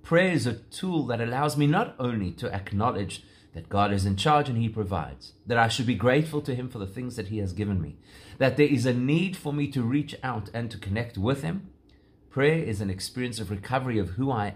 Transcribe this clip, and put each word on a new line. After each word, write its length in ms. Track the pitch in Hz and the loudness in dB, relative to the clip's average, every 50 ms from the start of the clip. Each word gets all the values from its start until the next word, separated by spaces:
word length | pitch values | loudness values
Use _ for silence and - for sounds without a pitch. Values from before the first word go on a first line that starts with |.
Prayer 300 | - - 165 170 185 185 | 0 4 4 6 6 6
is 140 | 175 143 110 | 4 2 2
a 80 | 123 110 | 0 -2
tool 500 | - - - - - 185 185 175 160 131 | -4 -10 -16 -10 -6 -4 -2 -2 -2 0
that 140 | 120 117 113 | -2 -2 -2
allows 360 | 117 117 120 135 147 151 139 | -2 -2 0 0 0 0 2
me 100 | 143 147 | 4 4
not 300 | 143 160 196 240 - - - | 4 4 4 2 0 -4 -4
only 320 | 127 123 120 107 95 87 | -4 -2 0 -2 -2 -4
to 200 | 82 - 123 110 - | -4 -6 -6 -4 -4
acknowledge 720 | 95 95 - 101 98 113 127 107 95 101 95 - - - - - - - - - | -6 -6 -2 0 0 2 2 0 0 -4 -6 -8 -12 -16 -20 -20 -20 -20 -16 -14
that 140 | 82 - - | -14 -10 -2
God 240 | - 101 104 101 | 2 2 2 4
is 140 | 101 95 92 | 2 2 2
in 100 | 101 98 | 2 0
charge 320 | 98 - 156 151 147 143 131 | 2 4 4 6 4 4 2
and 80 | 120 | 0
He 120 | 113 117 113 | 0 0 0
provides, 640 | 113 113 107 98 95 85 73 65 69 - - - _ _ _ | -2 -4 -2 -2 -2 -4 -4 -6 -10 -16 -18 -20 _ _ _
that 120 | 98 123 120 | 0 4 4
I 100 | 117 117 | 4 4
should 180 | 113 - 123 | 2 0 0
be 80 | 117 120 | 0 0
grateful 460 | 95 110 127 131 147 156 156 151 147 | 4 4 4 4 4 2 2 -4 -4
to 120 | 147 143 127 | -2 -2 -4
Him 140 | 123 127 123 | -4 -6 -8
for 100 | - 113 | -6 -8
the 80 | 98 | -8
things 300 | 98 - 127 127 123 117 | -6 -6 -8 -8 -8 -8
that 120 | 117 98 95 | -8 -8 -4
He 100 | 110 107 | -4 -4
has 140 | 101 92 | -4 -4
given 300 | 85 95 107 104 98 90 | -2 -2 -2 0 0 0
me, 140 | 78 73 - - _ - - - - - - - | -2 -4 -8 -16 _ -20 -20 -20 -20 -20 -2 2
that 180 | 135 127 127 | 2 2 6
there 120 | - 147 147 | 6 6 6
is 180 | 143 120 117 | 6 2 2
a 80 | 131 120 | 2 2
need 420 | 123 127 135 151 170 190 190 185 | 2 2 2 2 2 2 0 -4
for 160 | - - 147 | -6 -6 -4
me 140 | 143 147 143 139 | -2 -2 -2 -2
to 100 | - 135 | -2 -2
reach 320 | 117 113 131 147 147 - - - | 0 2 0 0 0 -2 -8 -6
out 260 | - 131 120 107 98 - - | -6 -4 -4 -4 -6 -6 -6
and 160 | 120 117 113 | -6 -6 -6
to 80 | - 95 | -8 -8
connect 400 | - 95 98 113 120 113 - 95 | -6 -4 -2 -2 -4 -4 -4 -2
with 240 | 92 120 139 139 | 0 0 0 0
Him. 260 | - 80 - 196 - - - _ _ _ - _ _ _ _ _ _ _ | -2 -4 -6 -6 -8 -12 -20 _ _ _ -20 _ _ _ _ _ _ _
Prayer 320 | - 131 135 147 160 165 | -2 2 4 4 4 2
is 180 | - - 104 95 | 0 -2 -4 -4
an 80 | 107 98 | -2 -4
experience 520 | 92 98 - - - 127 127 120 117 110 | -4 -6 -8 -8 -6 -6 -6 -4 -4 -6
of 100 | 107 92 | -6 -6
recovery 480 | 107 101 101 - 127 131 127 127 117 107 | -6 -8 -4 -2 -2 -2 0 0 0 0
of 120 | 95 82 | -2 -2
who 200 | 92 117 135 139 | -2 -2 -2 0
I 240 | 127 110 104 101 98 | 0 -2 -2 -4 -4